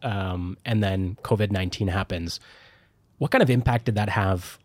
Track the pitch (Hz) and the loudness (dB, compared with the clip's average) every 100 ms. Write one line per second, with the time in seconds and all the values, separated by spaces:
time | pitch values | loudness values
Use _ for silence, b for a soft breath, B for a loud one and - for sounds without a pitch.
0 | 131 101 95 90 90 - - 107 101 95 | -6 -4 -2 -4 -6 -8 -2 0 2 0
1 | 92 98 - 107 104 98 92 - 98 95 | -2 -4 -2 0 2 0 -2 -2 -2 0
2 | 92 87 85 - b b b b b _ | -2 -4 -6 -8 b b b b b _
3 | _ - 143 254 147 123 127 120 123 104 | _ -6 0 4 4 4 2 0 0 0
4 | 104 107 98 92 - - | 0 0 2 0 -4 -16